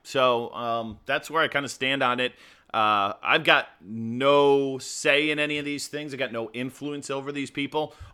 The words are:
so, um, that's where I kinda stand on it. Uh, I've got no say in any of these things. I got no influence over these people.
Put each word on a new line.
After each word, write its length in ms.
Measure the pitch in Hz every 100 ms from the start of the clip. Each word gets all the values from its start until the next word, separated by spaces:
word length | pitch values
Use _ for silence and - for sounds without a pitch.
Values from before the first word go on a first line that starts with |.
so, 500 | - 139 127 117 120
um, 460 | 107 120 113 113 107 -
that's 240 | 147 -
where 100 | 160
I 60 | 143
kinda 200 | 143 131
stand 360 | - 131 139
on 160 | 127 123
it. 140 | 127 - - _ _
Uh, 420 | 110 107 104 101 -
I've 200 | - 156
got 260 | 160 147 - _
no 960 | 90 113 113 120 139 143 143 139 139 131
say 540 | - - 151 143 151
in 80 | 151
any 180 | 151 147
of 80 | 143
these 220 | 143 -
things. 260 | 147 151
I 40 | 131
got 140 | 127
no 200 | 117 113
influence 580 | 123 127 - 143 147 139
over 220 | 139 135
these 180 | 143 135
people. 460 | - 139 156 151 - -